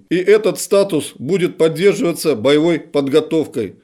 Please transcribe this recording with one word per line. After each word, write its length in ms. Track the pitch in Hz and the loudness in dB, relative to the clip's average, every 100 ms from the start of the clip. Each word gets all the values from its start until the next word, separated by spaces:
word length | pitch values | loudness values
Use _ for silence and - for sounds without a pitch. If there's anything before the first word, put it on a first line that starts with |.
| _ | _
И 60 | 170 | -4
этот 420 | 180 214 208 160 | 2 2 2 -4
статус 540 | - 202 196 156 - - | 0 0 2 -2 -6 -10
будет 400 | 123 185 165 - | -4 -2 -2 0
поддерживаться 760 | 160 151 202 180 220 151 165 123 | 0 2 0 2 -2 -2 -2 0
боевой 440 | 113 147 165 165 | 2 2 2 -2
подготовкой, 960 | - 147 139 147 151 160 147 135 101 - | -2 -4 2 0 0 -2 -2 -4 -8 -10